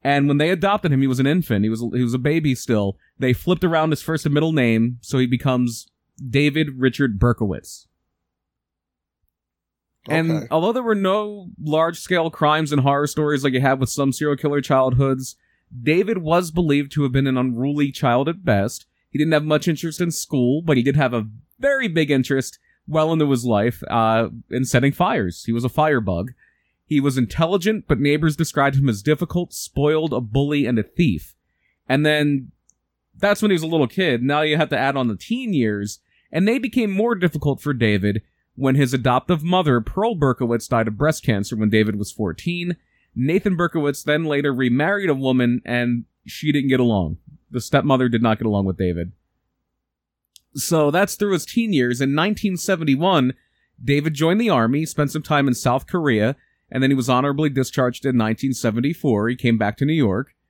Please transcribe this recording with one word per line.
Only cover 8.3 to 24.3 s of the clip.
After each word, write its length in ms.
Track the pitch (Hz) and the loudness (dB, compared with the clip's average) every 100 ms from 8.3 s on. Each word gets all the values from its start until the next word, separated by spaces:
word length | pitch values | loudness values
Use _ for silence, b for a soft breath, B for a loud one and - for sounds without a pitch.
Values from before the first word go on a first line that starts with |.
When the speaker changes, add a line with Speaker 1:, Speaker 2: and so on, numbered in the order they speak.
| _ _ _ _ _ _ _ _ _ _ _ _ _ _ _ _ _ 117 | _ _ _ _ _ _ _ _ _ _ _ _ _ _ _ _ _ -4
Speaker 1:
And 240 | 160 165 | -2 0
Speaker 2:
Okay. 160 | 156 - | -2 -2
Speaker 1:
although 220 | 160 185 | 0 0
there 100 | 240 | 0
were 100 | 233 | 0
no 540 | 214 190 208 208 208 180 - | 0 0 0 -4 -12 -18 -10
large-scale 680 | 151 156 165 170 - 180 160 | -2 2 2 -2 -2 0 0
crimes 420 | - 151 156 156 | 0 2 2 2
and 100 | 147 | 2
horror 260 | 139 139 147 | 2 2 0
stories 360 | - 147 143 | -2 0 0
like 100 | 139 | 0
you 80 | 127 | 2
have 180 | 135 135 | 2 2
with 100 | 131 | 0
some 220 | - 139 | 0 0
serial 240 | - 151 143 | 0 -2 -2
killer 240 | 156 143 | 0 -2
childhoods, 760 | 135 135 131 123 135 131 131 - _ _ _ 123 | 2 2 4 2 2 0 -6 -14 _ _ _ -6
David 380 | 120 170 190 202 | 0 2 2 -2
was 320 | 156 170 175 | 0 0 0
believed 400 | 160 165 143 139 | -2 2 0 0
to 120 | 151 | -2
have 80 | 139 | 0
been 120 | 131 139 | 0 0
an 100 | 127 | 0
unruly 540 | 127 117 135 147 143 | 0 -2 -2 0 -2
child 360 | - 131 120 139 | 0 0 2 0
at 140 | 165 | -2
best. 420 | 170 101 104 - - _ _ | 0 2 0 -6 -18 _ _
He 80 | 139 | -2
didn't 140 | 151 | 0
have 120 | 151 | 0
much 220 | 151 151 175 | 2 0 0
interest 340 | 151 165 151 | -2 -6 -4
in 100 | 175 | -4
school, 500 | - - 131 123 147 | -4 -4 0 2 0
but 140 | 165 | 2
he 80 | 135 | 2
did 120 | 127 139 | 2 2
have 160 | 131 | 2
a 140 | 120 107 107 _ _ | 0 -6 -14 _ _
very 280 | 269 269 233 | -2 0 0
big 240 | 160 147 | 0 2
interest 480 | 139 127 135 - - _ _ - | 0 2 -2 -2 -12 _ _ -4
well 260 | 156 156 | 0 0
into 160 | 160 147 | 2 2
his 140 | 131 | 0
life, 360 | 120 104 113 - - | 2 2 0 -4 -4
uh, 380 | 117 113 113 117 | 0 2 0 -2